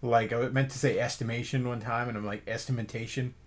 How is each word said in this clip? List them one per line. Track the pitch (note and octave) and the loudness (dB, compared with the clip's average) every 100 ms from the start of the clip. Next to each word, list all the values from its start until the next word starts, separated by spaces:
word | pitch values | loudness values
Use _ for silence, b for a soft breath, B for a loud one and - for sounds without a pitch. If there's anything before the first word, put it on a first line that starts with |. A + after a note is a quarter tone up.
Like, | B2+ A#2 A2+ | 6 4 6
I | A#2 B2 | 0 2
meant | C3 C3+ | 2 2
to | - | 2
say | C#3 G2 | 2 2
estimation | A#2+ - A2+ A#2 A#2 C3+ B2 | 0 -2 -2 -2 -2 0 0
one | A#2+ | -2
time, | A2 A#2 A#2+ | -2 -2 -2
and | A2+ | -2
I'm | G#2 | -4
like, | G#2 - | -6 -4
estimation. | A2+ - B2+ A2 A#2 A2+ - B2 - | -6 -2 -2 -2 -6 -6 -4 -4 -6